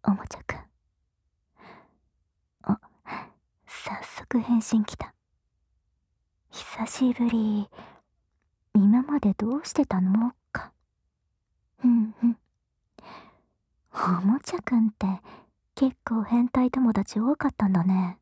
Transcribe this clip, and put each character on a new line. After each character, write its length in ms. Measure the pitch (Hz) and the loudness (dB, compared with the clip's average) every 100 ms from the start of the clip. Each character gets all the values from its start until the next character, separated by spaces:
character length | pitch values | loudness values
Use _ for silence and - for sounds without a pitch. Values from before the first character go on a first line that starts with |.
お 80 | - | 0
も 160 | 196 - | -2 -6
ち 80 | - | -12
ゃ 60 | |
く 120 | - - | -12 -12
ん。 40 | - _ _ _ _ _ _ _ _ _ - - _ _ _ _ _ _ _ _ | -16 _ _ _ _ _ _ _ _ _ -20 -20 _ _ _ _ _ _ _ _
あ、 160 | - 208 _ _ - - - _ _ _ - | -4 -4 _ _ -16 -14 -16 _ _ _ -18
早 380 | - - - | -14 -12 -12
速 360 | - - - 247 | -12 -16 -4 -4
返 220 | 226 233 | 2 0
信 240 | - 226 208 | 2 0 0
来 100 | - | -6
た。 180 | - _ _ _ _ _ _ _ _ _ _ _ _ _ _ | -14 _ _ _ _ _ _ _ _ _ _ _ _ _ _
「久 340 | - - - 226 | -18 -14 -8 -8
し 280 | - 254 | 0 -2
ぶ 160 | 247 240 | 2 0
り。 400 | 233 214 208 202 - - _ _ _ _ _ _ _ _ | 2 0 -2 -4 -12 -20 _ _ _ _ _ _ _ _
今 280 | 214 196 240 | 4 6 4
ま 160 | 277 294 | 2 0
で 140 | 202 | 0
ど 240 | 190 214 269 | 0 -2 -4
う 80 | - | -4
し 80 | |
て 120 | - 277 | -2 0
た 140 | 185 | 0
の？」 340 | 185 208 240 - _ | 2 2 0 -4 _
か。 220 | - - _ _ _ _ _ _ _ _ _ _ _ | -14 -14 _ _ _ _ _ _ _ _ _ _ _
う 40 | 247 | 2
ん 260 | 233 220 - | 4 0 0
う 60 | 233 | -2
ん。 100 | 226 _ _ _ _ _ - - - - _ _ _ _ _ _ | -2 _ _ _ _ _ -20 -20 -20 -20 _ _ _ _ _ _
お 320 | - 170 180 190 | -4 -2 2 2
も 140 | 269 | 0
ち 160 | - 359 | -2 -8
ゃ 40 | |
く 160 | - 240 | -2 2
ん 120 | 220 | 2
っ 40 | |
て 280 | - 190 185 - - _ _ _ - | 0 -4 -4 -10 -20 _ _ _ -2
結 220 | 269 - - | -2 -2 -6
構 180 | 226 | -4
変 240 | 208 240 247 | 0 2 2
態 220 | 254 254 | 2 0
友 220 | 254 247 | 2 2
達 260 | 214 196 214 | 2 0 -2
多 160 | 233 302 | 0 0
か 140 | 277 | -2
っ 40 | |
た 140 | - 202 | 0 2
ん 60 | |
だ 100 | 185 | 2
ね。 360 | 180 185 180 - | 2 0 0 -6